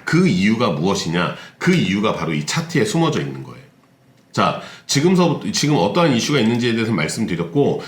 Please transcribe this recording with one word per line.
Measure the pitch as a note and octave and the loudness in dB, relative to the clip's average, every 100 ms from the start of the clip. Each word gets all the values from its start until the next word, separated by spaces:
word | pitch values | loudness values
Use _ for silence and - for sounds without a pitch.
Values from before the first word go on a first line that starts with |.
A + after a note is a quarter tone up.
그 | - D#3+ F#3 | 0 2 4
이유가 | F#2 G2+ A2 A#2+ | 2 2 2 0
무엇이냐? | D2+ F2+ G2 E2 F2 D#2+ - - - | 0 -2 -2 -2 0 -2 -4 -14 -4
그 | F3 | 0
이유가 | F3 F#2 G2 G#2 | 2 2 0 0
바로 | - D#2+ | -2 -2
이 | D2+ - | -4 -4
차트에 | E3+ E3 D3 | -4 -2 -2
숨어져 | G#2+ E3 D#3+ A#2+ | 0 2 0 0
있는 | C#2+ C2+ | -6 -8
거예요. | - - - _ _ _ _ _ _ | -14 -18 -20 _ _ _ _ _ _
자, | - F#2 - - - - | 0 0 0 -10 -18 -4
지금서부터, | C#3 E3+ F3+ E3+ - - | 0 2 4 2 0 -4
지금 | - C#3+ C#3 | -2 0 2
어떠한 | F2 F3 E3+ | 2 2 2
이슈가 | A#2 A2+ D3 | 2 0 2
있는지에 | A2 A#2+ A#2+ | 2 2 0
대해서 | A2+ A2+ | 0 0
말씀드렸고, | F#2+ D#2 - A2 E2+ E2+ C#3+ A#2 - | 0 -2 -4 -4 -2 -2 0 0 0